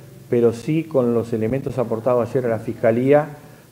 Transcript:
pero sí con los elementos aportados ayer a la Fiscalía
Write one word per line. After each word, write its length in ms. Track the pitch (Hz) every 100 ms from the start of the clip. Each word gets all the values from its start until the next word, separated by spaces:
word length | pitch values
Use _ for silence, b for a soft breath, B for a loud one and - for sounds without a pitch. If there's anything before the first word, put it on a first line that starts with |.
| B B -
pero 240 | 120 117
sí 300 | 113 - 156 156
con 280 | 135 120
los 200 | 117 113
elementos 440 | 113 110 131 135 120
aportados 520 | 110 113 127 123 113
ayer 160 | 135 123
a 40 |
la 100 | 110
Fiscalía 680 | 113 110 117 117 131 147 156 - B B B